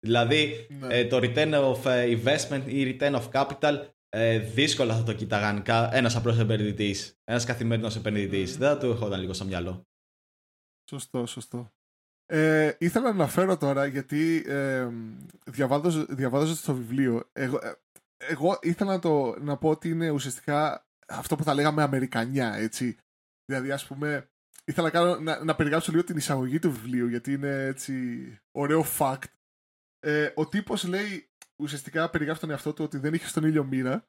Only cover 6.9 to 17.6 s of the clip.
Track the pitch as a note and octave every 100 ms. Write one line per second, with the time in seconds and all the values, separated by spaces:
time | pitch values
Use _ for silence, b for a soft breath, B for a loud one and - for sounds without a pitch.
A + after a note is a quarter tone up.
6.9 | G2+ - _ - A#2+ A#2+ A#2 A#2 A#2 A2+
7.9 | A2 A2+ G#2 G2+ G2 F#2 C#3+ C3+ D3 B2+
8.9 | A2 A2 F#2+ F#2 F2+ G2 F2+ F2 F2+ -
9.9 | _ _ _ _ _ _ _ _ _ -
10.9 | C#3+ - B2+ A#2+ - - B2 A#2+ _ _
11.9 | _ _ _ _ D#3 D#3 D#3 D#3 - E3+
12.9 | A3+ B3 G3+ D3+ - F#3+ F3+ C#3 C#3 C#3
13.9 | C3+ C3 D3 D#3+ E3 - C#3 C#3 C3 B2+
14.9 | A#2 A2+ A2 C#3 - - B2+ C3+ C#3+ E3
15.9 | D#3+ D3+ C3+ C3 C3 D#3 D#3+ - C3 A#2
16.9 | C3 C3+ A#2 - - C3 C3